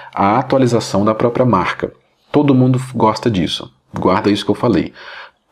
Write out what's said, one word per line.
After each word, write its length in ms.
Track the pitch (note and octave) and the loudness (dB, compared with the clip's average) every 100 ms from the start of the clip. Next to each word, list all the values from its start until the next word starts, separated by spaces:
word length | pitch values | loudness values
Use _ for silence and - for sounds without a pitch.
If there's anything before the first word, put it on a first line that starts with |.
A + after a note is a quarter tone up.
| - | -12
a 280 | - G2 A2+ | -2 0 0
atualização 640 | C3 C3+ B2+ A#2 - G2 G#2 | 2 2 2 0 -2 -2 0
da 80 | |
própria 320 | A2 A#2+ A#2 B2+ | 0 0 2 2
marca. 480 | F#2+ E2 - - - _ _ _ | 2 0 -4 -8 -10 _ _ _
Todo 240 | D3 D3 C3 | 0 4 4
mundo 260 | B2+ B2+ - A#2+ | 4 2 -2 -2
gosta 340 | A2 G#2+ B2 | 0 0 -2
disso. 420 | G2 D#2+ - - _ _ | -2 -2 -6 -12 _ _
Guarda 380 | F#2+ F#2 F#2+ G#2 | -2 0 2 2
isso 120 | G2+ | 0
que 60 | - | -2
eu 60 | G#2 | -2
falei. 380 | B2 F2+ C#2 - - - - _ _ | 0 0 -2 -8 -20 -20 -20 _ _